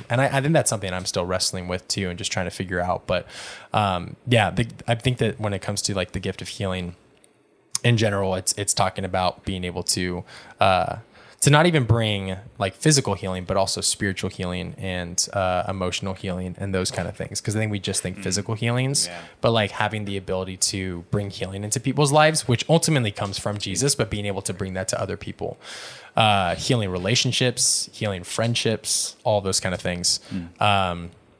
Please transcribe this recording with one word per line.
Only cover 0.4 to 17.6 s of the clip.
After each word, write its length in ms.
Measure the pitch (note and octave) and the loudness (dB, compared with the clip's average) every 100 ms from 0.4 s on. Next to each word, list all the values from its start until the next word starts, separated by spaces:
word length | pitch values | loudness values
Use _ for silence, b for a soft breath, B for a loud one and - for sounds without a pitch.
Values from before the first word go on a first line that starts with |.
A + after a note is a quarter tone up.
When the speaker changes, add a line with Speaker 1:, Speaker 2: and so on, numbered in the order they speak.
Speaker 1:
think 120 | C#3 | 4
that's 160 | D#3+ - | 4 4
something 240 | A2 G2 | 0 -4
I'm 120 | F2+ F2+ | -4 -2
still 200 | - F2 | -2 0
wrestling 420 | F#2 - F#2+ F2+ | 0 -2 -4 -6
with 200 | F2+ - | -6 -4
too 220 | - F#2+ | -4 -4
and 80 | F2 | -4
just 120 | F#2 | -4
trying 140 | - F2 | -2 -4
to 60 | |
figure 280 | - F#2 F2+ | -4 -2 0
out. 280 | F2+ F2 - | 0 -2 0
But, 180 | F2+ - B B B B | -2 -2 B B B B
um, 440 | G#2+ G2+ F2+ E2+ - - | 2 2 2 -4 -8 4
yeah, 240 | A#2+ F#2+ | 4 4
the, 160 | F#2 A#2 - - | 2 -4 -4 -2
I 60 | |
think 240 | A#2 C3 B2 | 0 0 0
that 220 | A2+ - | 0 0
when 140 | G#2+ | -4
it 100 | G2 | -4
comes 180 | - G2+ | -4 -4
to, 140 | - G2 | -2 -2
like, 160 | F2+ | -2
the 80 | F#2+ | -4
gift 240 | F#2+ - | -6 -6
of 40 | F2 | -10
healing 480 | - G2 F#2 F2 F2 _ _ _ _ _ _ _ - | -4 -2 -2 -6 -10 _ _ _ _ _ _ _ 0
in 140 | A#2+ A#2 | 4 4
general, 380 | G#2+ G2+ F#2+ F#2 | 4 2 0 0
it's, 180 | - | -2
it's 220 | - G2+ - | -2 0 2
talking 280 | F#2+ - | 0 0
about 420 | F#2+ F#2 F2+ - - | -2 2 0 0 -6
being 180 | F#2 | -4
able 180 | F2+ F2+ | -4 -4
to, 400 | F2 F#2 F2+ F2+ - B B B | -2 0 0 -4 -8 B B B
uh, 380 | G2 F2+ F2 - - B B B | 6 6 2 -4 -12 B B B
to 120 | C#3 | 6
not 160 | D3 F3 | 8 6
even 160 | D#3 | 4
bring, 520 | A2+ A#2 A2 G2+ F#2+ F#2+ - - | 4 4 4 0 -2 -6 -10 -4
like, 160 | G2 | -4
physical 400 | - D#3 C#3 G#2+ | 2 4 4 2
healing, 320 | F#2+ G2 F2+ F2 | -2 -2 -4 0
but 100 | F#2+ | 0
also 240 | F#2+ - | 2 0
spiritual 480 | - - G2+ F#2 F#2+ | -2 0 -2 0 -4
healing 460 | - F2+ F2+ F2 - | -4 -4 -4 -6 -6
and, 500 | F#2+ F2+ F2 F2 - | -4 -4 -4 -2 -2
uh, 320 | G2+ F#2 F2+ F2 | 0 2 2 0
emotional 460 | F#2+ F2+ - G2 F#2+ | -2 -2 -2 -6 -6
healing 400 | F#2+ F2+ F#2 F2 | -4 -4 -6 -6
and 160 | G2 | -2
those 160 | F#2+ F#2 | 0 0
kind 180 | - F2 | -2 -4
of 80 | G2+ | -6
things. 240 | - - | -8 -6
'Cause 160 | - | -4
I 40 | |
think 120 | G#2+ | -2